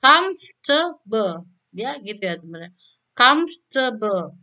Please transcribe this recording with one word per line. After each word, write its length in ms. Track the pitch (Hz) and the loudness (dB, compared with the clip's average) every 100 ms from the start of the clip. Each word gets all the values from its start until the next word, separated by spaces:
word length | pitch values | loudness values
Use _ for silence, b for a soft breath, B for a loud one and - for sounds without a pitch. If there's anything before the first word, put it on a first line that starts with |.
Comfortable. 1400 | 262 311 381 381 - _ - 285 349 311 - 220 196 170 180 _ _ | 8 6 4 -6 -16 _ -2 0 0 -6 -6 -4 -2 -6 -14 _ _
Ya, 200 | 175 240 285 | -10 -10 -10
gitu 220 | 202 208 | -12 -10
ya, 120 | 190 170 | -8 -8
teman-teman. 320 | 170 165 175 _ b b _ | -12 -18 -18 _ b b _
Comfortable. 1200 | - 247 294 339 - _ 269 254 220 214 190 156 - | 2 4 4 0 -8 _ -2 -2 -2 -4 -2 -6 -14